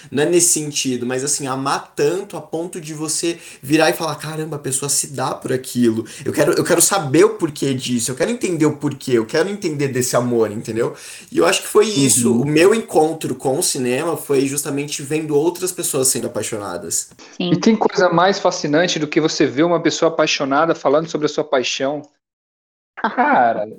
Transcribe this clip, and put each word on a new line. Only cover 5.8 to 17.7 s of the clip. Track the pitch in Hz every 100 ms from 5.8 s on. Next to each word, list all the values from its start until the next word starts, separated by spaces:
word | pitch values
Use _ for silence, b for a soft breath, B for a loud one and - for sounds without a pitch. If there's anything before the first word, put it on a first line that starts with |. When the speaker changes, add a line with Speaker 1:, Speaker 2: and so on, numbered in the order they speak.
| 117 110 107 B 139
Speaker 1:
eu |
quero, | - - -
eu |
quero | 143 -
saber | - 196 143 156
o | 214 -
porquê | 160 - 143
disso, | 127 123 120 113
eu | 127
quero | 190
entender | 240 202 160 151
o | 147
porquê, | 147 131 -
eu | 120 110
quero | 160 185
entender | 202 175 143 139
desse | 123 123 127
amor", | 123 117 107
entendeu? | 107 117 110 139 B B B B
E | 165
eu | 175
acho | -
que | -
foi | - 226
isso, | 139 135 123 117
Speaker 2:
Uhum. | 117
Speaker 1:
o | 143
meu | 151 185
encontro | 226 - 175 156 156 147 120
com | 139 143
o |
cinema | 202 147 123 127 165 151
foi | - 135 135
justamente | 143 156 139 147 -
vendo | 135 156 156 143
outras | 170 175 180
pessoas | 180 165 139 131
sendo | 123 110
apaixonadas. | 104 - 107 98 87 82 - - - B B
Speaker 3:
Sim. | 180
Speaker 2:
E | 160
tem | 226